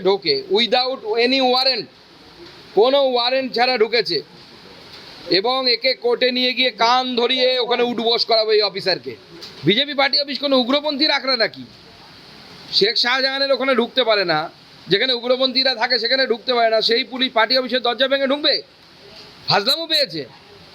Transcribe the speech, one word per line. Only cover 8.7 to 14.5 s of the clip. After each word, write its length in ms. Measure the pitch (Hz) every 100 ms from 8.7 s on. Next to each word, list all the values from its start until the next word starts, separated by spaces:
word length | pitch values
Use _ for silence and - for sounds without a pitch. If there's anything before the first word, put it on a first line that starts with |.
| 185 175 170 131 110 - - - - 143
বিজেপি 260 | 208 285 277
পার্টি 180 | 269 269
অফিস 140 | 285 262 277
কোনো 100 | 262
উগ্রপন্থীর 480 | 240 294 294 277 311 277
আখড়া 180 | 262 247
নাকি? 200 | 202 135 - - - - - - - - - - - -
শেখ 180 | 202 -
শাহজাহানের 480 | 247 262 262 269 277 254
ওখানে 180 | 269 240
ঢুকতে 220 | 233 - 226
পারে 160 | 208 180
না, 60 | 156 170